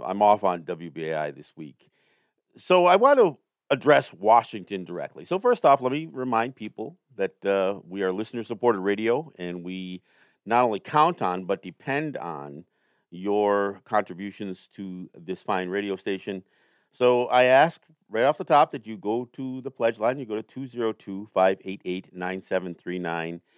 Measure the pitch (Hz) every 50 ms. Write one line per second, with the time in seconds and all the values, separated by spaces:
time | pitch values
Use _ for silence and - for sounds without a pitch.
0 | - 87 98 101 104 104 104 101 98 92 90 85 80 90 87 78 85 82 76 80
1 | 78 80 80 78 76 76 67 69 73 - _ 82 78 71 - _ _ _ _ _
2 | _ _ _ _ _ _ _ _ _ _ _ - - - 180 180 175 180 185 202
3 | 247 277 285 262 214 165 131 - _ _ _ _ _ - 143 123 110 147 147 127
4 | - - - 87 98 107 113 117 113 - - 101 90 - 101 92 87 82 87 85
5 | 69 - - 69 82 - 175 190 226 247 240 - - 147 139 131 127 127 135 151
6 | 160 160 - 131 127 127 113 113 117 127 131 - 107 107 - - 110 143 180 _
7 | _ _ 127 101 98 95 - _ - 98 98 98 95 98 101 92 - 85 92 98
8 | 95 92 92 104 110 - - 117 107 - 113 95 123 120 110 95 92 101 101 104
9 | 110 113 120 143 165 151 - - 90 87 87 87 85 90 92 95 92 90 90 90
10 | _ _ _ _ _ _ _ _ - 101 113 120 127 117 104 98 - - - 151
11 | 156 175 170 - 107 90 90 95 92 87 98 87 - 92 - _ - 135 135 147
12 | 156 151 - - 80 85 78 71 71 71 71 78 - _ _ _ _ _ _ _
13 | _ _ 85 90 95 101 101 104 104 101 101 101 101 101 98 - _ - 113 107
14 | 101 - 87 85 101 101 - - 107 95 92 - - - _ - 98 95 92 92
15 | 87 - - - 82 85 - - - - 101 92 92 90 95 101 101 101 95 95
16 | - 104 98 95 - 107 98 92 95 _ _ _ _ _ _ _ _ _ _ -
17 | 123 123 123 123 123 - 123 127 127 127 131 135 156 170 - - _ _ _ _
18 | _ _ 104 110 123 143 151 - - - 156 143 160 156 - 123 110 110 110 95
19 | 98 104 113 123 123 117 _ - 131 131 131 131 127 131 - - 117 117 113 107
20 | 107 120 135 147 127 107 107 110 110 _ - 131 139 123 117 120 117 110 107 -
21 | - 98 95 98 104 - - 95 92 98 98 - - 95 98 - - 92 90 92
22 | - _ - 90 90 92 92 95 - - 98 90 92 90 85 - - 87 90 92
23 | 87 82 82 85 80 85 85 - - _ _